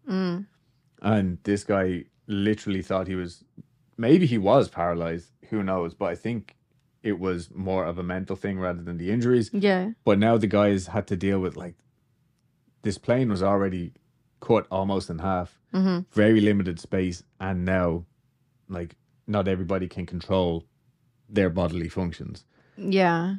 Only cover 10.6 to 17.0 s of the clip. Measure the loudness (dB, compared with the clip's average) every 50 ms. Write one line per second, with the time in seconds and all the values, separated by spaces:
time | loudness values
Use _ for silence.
10.6 | 4 4 2 0 -2 -4 -6 -6 -4 -4 -4 -2 0 0 0 0 -2 -4 -6 -8
11.6 | -14 -14 -14 _ _ _ _ _ _ _ _ _ _ _ _ _ _ _ _ _
12.6 | _ _ _ _ -6 -6 -6 -4 0 0 2 2 2 2 0 2 2 2 2 2
13.6 | 0 0 -2 -4 -8 -8 -12 _ _ _ _ _ _ _ _ -8 0 2 2 2
14.6 | 2 0 -2 -2 0 0 0 -2 -2 -4 -8 -4 -2 -2 -2 -2 -4 -6 _ _
15.6 | _ -4 -2 0 2 2 2 0 -4 _ 2 4 6 6 6 6 6 4 4 2
16.6 | 0 -2 -4 -8 -8 -4 -2 -2